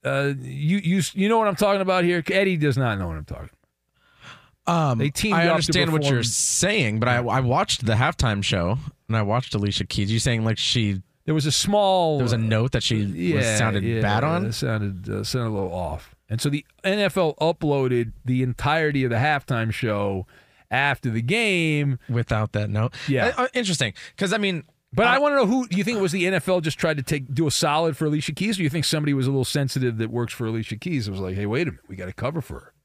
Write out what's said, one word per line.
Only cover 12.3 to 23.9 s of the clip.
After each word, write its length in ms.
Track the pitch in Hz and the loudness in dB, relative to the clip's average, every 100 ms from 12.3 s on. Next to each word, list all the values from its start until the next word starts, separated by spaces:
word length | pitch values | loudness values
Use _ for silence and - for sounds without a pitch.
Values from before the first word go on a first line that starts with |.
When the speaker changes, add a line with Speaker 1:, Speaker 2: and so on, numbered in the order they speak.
Speaker 2:
a 40 | 117 | 0
note 360 | 113 110 123 | 2 2 2
that 100 | 127 | 0
she 140 | - 110 | 0 0
was, 140 | 101 | -2
Speaker 1:
Yeah, 420 | 82 90 107 120 107 | -2 0 2 2 2
Speaker 2:
sounded 280 | 113 104 98 | 2 0 0
Speaker 1:
yeah, 160 | 117 | 0
Speaker 2:
bad 240 | 107 104 139 | 0 2 0
on? 220 | 170 185 | 0 -2
Speaker 1:
it 40 | |
sounded, 560 | 110 135 110 101 95 101 | -2 -2 -2 -2 -6 -6
uh, 140 | 101 | -6
sounded 280 | 107 131 117 | -4 -4 -2
a 20 | |
little 200 | 107 95 | -4 -4
off. 400 | 87 85 78 - - _ | -4 -6 -6 -12 -20 _
And 140 | 113 | -4
so 80 | 147 | -2
the 160 | 147 - _ | -4 -6 _
N 160 | 196 202 | -2 0
F 160 | 202 190 | 0 2
L 200 | 165 143 | 0 2
uploaded 720 | 156 165 156 139 131 123 117 - 123 | 0 0 0 2 2 0 0 -6 -2
the 180 | 127 | 0
entirety 600 | 127 120 147 156 156 143 131 | 0 -2 -2 0 0 0 0
of 40 | |
the 60 | 113 | 0
halftime 560 | 143 147 - 123 113 | 0 0 -2 -2 -2
show 560 | 104 120 104 101 95 90 - _ _ _ | -2 -2 0 -2 -4 -6 -14 _ _ _
after 400 | 123 143 131 127 | -2 0 -2 -2
the 120 | 113 | -2
game. 760 | 117 208 226 180 165 151 143 127 - | 0 0 0 2 2 0 0 -2 -2
Speaker 2:
Without 420 | 120 117 110 107 | -4 0 -2 -2
that 180 | 104 104 | -2 -2
note? 240 | 107 113 - - | -2 -2 -4 -2
Speaker 1:
Yeah. 200 | 135 226 - | 0 2 0
Speaker 2:
Uh, 60 | |
uh, 40 | 254 | -2
interesting, 400 | - 220 165 - | -2 -2 -2 -2